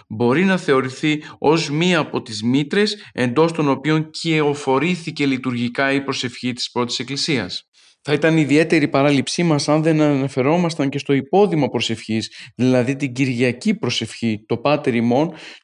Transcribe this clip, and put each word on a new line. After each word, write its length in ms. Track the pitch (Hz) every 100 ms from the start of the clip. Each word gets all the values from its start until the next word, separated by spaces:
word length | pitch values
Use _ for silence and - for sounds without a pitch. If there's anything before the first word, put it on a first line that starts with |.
| -
μπορεί 360 | 110 120 139
να 120 | 190 185
θεωρηθεί 640 | 175 131 131 127 156 151 - -
ως 320 | 139 160 156
μία 280 | 147 180 170
από 240 | 143 127
τις 200 | 123 104
μήτρες 540 | 117 135 151 196 208 208 -
εντός 400 | - 123 123 165
των 160 | 165 143
οποίων 420 | 131 151 156 156
κυεοφορήθηκε 1160 | - 165 156 147 143 - 131 165 175 - - 143
λειτουργικά 680 | 127 127 120 120 120 135
η 80 | 139
προσευχή 520 | 139 127 127 - 123
της 180 | 123 -
πρώτης 280 | 120 120 -
Εκκλησίας. 640 | 117 139 - 131 90 - _ _ _ _
Θα 100 | -
ήταν 240 | 147 160 160
ιδιαίτερη 520 | 139 143 165 165 147
παράληψή 540 | 147 143 143 123 -
μας 260 | 175 147 143
αν 140 | 151
δεν 180 | 156 156
αναφερόμασταν 880 | 151 139 135 - 131 175 170 160 139
και 100 | 143
στο 140 | -
υπόδειγμα 560 | 139 135 190 208 160 127
προσευχής, 640 | 123 - 110 - 110 107 - - -
δηλαδή 400 | 127 127 120 139
την 160 | 143
Κυριακή 600 | 120 131 120 127 120 214
προσευχή, 720 | 214 120 - 113 - 117 107 -
το 100 | 117
Πάτερ 380 | 143 143 135
ημών, 380 | 117 117 123 170 - - -